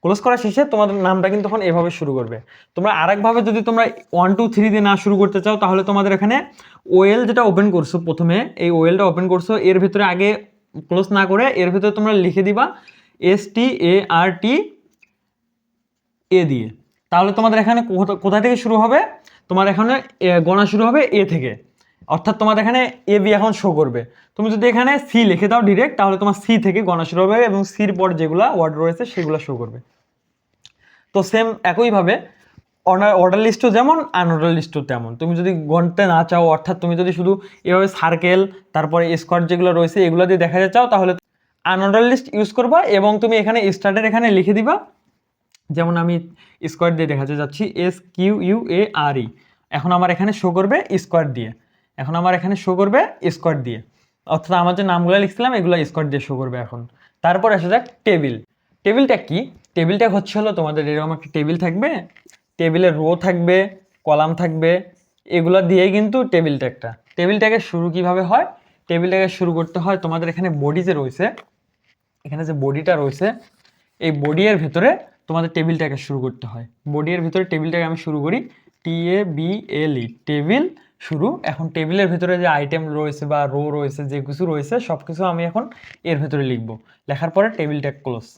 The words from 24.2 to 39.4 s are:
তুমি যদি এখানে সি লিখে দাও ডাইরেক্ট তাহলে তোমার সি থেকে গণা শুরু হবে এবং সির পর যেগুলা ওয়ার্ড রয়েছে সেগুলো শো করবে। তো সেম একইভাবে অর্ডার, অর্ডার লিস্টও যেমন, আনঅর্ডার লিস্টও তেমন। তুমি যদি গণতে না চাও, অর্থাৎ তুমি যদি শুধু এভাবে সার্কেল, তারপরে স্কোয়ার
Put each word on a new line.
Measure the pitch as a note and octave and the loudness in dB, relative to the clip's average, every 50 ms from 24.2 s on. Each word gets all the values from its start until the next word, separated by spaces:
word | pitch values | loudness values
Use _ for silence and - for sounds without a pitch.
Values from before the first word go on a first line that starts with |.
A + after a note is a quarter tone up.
| _ _ _ - | _ _ _ -4
তুমি | G#3 A3 | -2 -2
যদি | G#3+ G#3+ G#3 A#3+ | 0 2 2 2
এখানে | A3+ A3+ B3 C4 C#4+ C#4+ | 2 2 2 2 2 0
সি | C#4 - - A3+ A#3 | -2 0 2 4 4
লিখে | G3+ F3+ E3 G3+ G#3 | 4 4 2 2 2
দাও | A3 A#3+ | 2 4
ডাইরেক্ট | A3+ G3+ G3+ F#3 B3 D4+ - - | 4 4 4 4 2 0 2 0
তাহলে | G3+ G3 G3 F#3 | 2 2 2 2
তোমার | G3+ G3+ G3 G3 | 0 0 -2 -2
সি | - - A3+ G#3+ | 0 2 2 2
থেকে | A3+ G3+ F3+ G3+ | 2 2 0 0
গণা | A3 F3+ F3 E3 E3 | 0 0 0 -2 -2
শুরু | - E3 E3+ F#3 | -4 0 0 2
হবে | F#3+ G#3 A3+ A#3+ | 2 4 4 2
এবং | A3+ F#3+ G3 G3 | 2 2 -2 -4
সির | F#3+ - - G#3 G3+ G3+ | -4 -4 -2 -2 -2 0
পর | F3 F#3+ F#3 F3 | 0 0 0 0
যেগুলা | D#3 D#3+ D#3 D#3 F3 G#3+ B3+ | 0 -2 -2 2 2 2 2
ওয়ার্ড | - F#3+ E3 D#3 D3 D3+ | 2 0 -2 -2 -2 -2
রয়েছে | D#3+ E3 E3 E3+ B3 | -2 -2 -2 -4 -8
সেগুলো | A#3+ - - E3+ D3+ D#3 D3+ | -8 -6 -6 -4 -4 -4 -6
শো | - - C#3 A#2+ | -6 -6 -8 -8
করবে। | A#2 A2+ A2+ A#2+ - _ _ _ _ _ _ _ _ _ _ _ _ _ _ _ _ - _ _ _ _ _ _ _ _ _ G3 | -8 -10 -12 -18 -20 _ _ _ _ _ _ _ _ _ _ _ _ _ _ _ _ -20 _ _ _ _ _ _ _ _ _ -2
তো | F#3 F#3+ - | -2 0 0
সেম | A3 A3+ A3+ A3 A3 - F#3 | 0 0 0 -4 -4 -2 -2
একইভাবে | F3 E3+ A#3 A#3+ G#3 G3+ F3+ E3+ G#3+ D4+ - - _ _ _ _ _ - _ _ _ _ _ F#3 | 0 2 2 2 2 2 2 2 0 -2 -4 -12 _ _ _ _ _ -20 _ _ _ _ _ 0
অর্ডার, | F#3 F#3 G3+ G#3 G#3 F#3 | 2 4 4 4 4 4
অর্ডার | F3 F#3 F#3 G3+ A3 A3+ | 4 4 4 2 2 2
লিস্টও | A3 A3+ - B3 G3 A3 | 0 2 2 2 4 4
যেমন, | B3 C#4 D#4+ D#4+ D4 - - F3+ | 4 4 2 2 0 -4 -2 -2
আনঅর্ডার | F3+ E3+ E3 D#3 D#3 E3+ E3 E3 | 0 0 0 2 2 2 0 0
লিস্টও | D#3 E3 - D3+ C3+ B2 | -2 -4 -6 -8 -6 -4
তেমন। | C3+ A#2+ A#2 A2+ A#2 A#2+ | -6 -6 -6 -10 -10 -8
তুমি | D#3+ E3 E3+ E3+ | -4 -4 -2 -2
যদি | F3 F#3 F#3+ E3 D#3 D3 | 0 -2 -2 -2 -2 0
গণতে | D#3 E3+ E3+ F3 E3+ F3 G3+ F#3+ E3+ | 0 2 2 0 0 0 2 4 4
না | D#3+ E3 E3 | 2 2 2
চাও, | F3+ F3 E3+ E3 D#3 | 2 2 4 4 2
অর্থাৎ | D#3 E3 - F#3 F3+ - | 2 0 -6 -6 -4 -2
তুমি | E3+ E3+ E3 | -4 -2 0
যদি | F3+ F3+ F3 E3 | 0 -2 -2 -2
শুধু | F3+ F3+ G3 F#3+ F#3+ - - _ _ - | 0 0 0 0 -2 -18 -20 _ _ 0
এভাবে | F3+ F#3 G3 G3 F#3+ - | 2 2 2 0 -2 -2
সার্কেল, | - E3 E3+ E3 F3 F3+ F3+ F#3 G3 F#3+ F#3+ - _ _ _ | -2 0 0 0 2 2 2 2 2 0 -4 -16 _ _ _
তারপরে | D#3 D#3 D#3 D#3+ E3+ E3+ E3 E3+ E3 | -4 -2 0 0 0 0 2 -2 -4
স্কোয়ার | - - F3+ F3 | -2 -2 -2 0